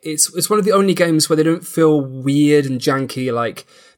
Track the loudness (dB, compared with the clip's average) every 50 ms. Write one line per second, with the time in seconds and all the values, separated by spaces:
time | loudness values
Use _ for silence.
0 | _ -8 -4 -2 -2 -2 -2 -6 -4 -2 0 0 2 2 2 2 2 2 2 2
1 | 2 2 2 0 0 0 0 2 2 0 0 -2 -4 -8 -2 2 2 4 4 2
2 | 0 -4 -8 -6 -4 0 2 2 4 4 4 2 2 0 -4 -4 -2 -2 -2 -2
3 | -4 -6 -6 -6 -6 -4 -4 -2 -4 -4 -6 -10 -18 _ _ _ _ _ _